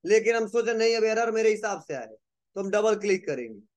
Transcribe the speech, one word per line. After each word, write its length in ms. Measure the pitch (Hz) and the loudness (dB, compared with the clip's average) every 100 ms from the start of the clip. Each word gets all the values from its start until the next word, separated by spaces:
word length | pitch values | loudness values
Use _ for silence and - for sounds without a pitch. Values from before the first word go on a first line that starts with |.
| 170 | 4
लेकिन 300 | 214 214 226 | 4 4 0
हम 120 | 214 | 0
सोचे 260 | 233 226 | -2 -2
नहीं, 220 | 226 226 226 | 0 0 2
अब 80 | |
error 280 | 220 220 226 | 2 2 0
मेरे 180 | 220 220 | 2 2
हिसाब 320 | 214 220 196 | 0 -4 -6
से 120 | - | -8
आए, 120 | 139 113 110 _ _ _ 190 | -10 -10 -18 _ _ _ -8
तो 60 | |
हम 80 | 196 | -2
double 260 | 208 214 202 | 0 2 0
click 300 | 196 190 190 | 0 -2 -2
करेंगे 360 | 135 117 104 _ | -6 -8 -14 _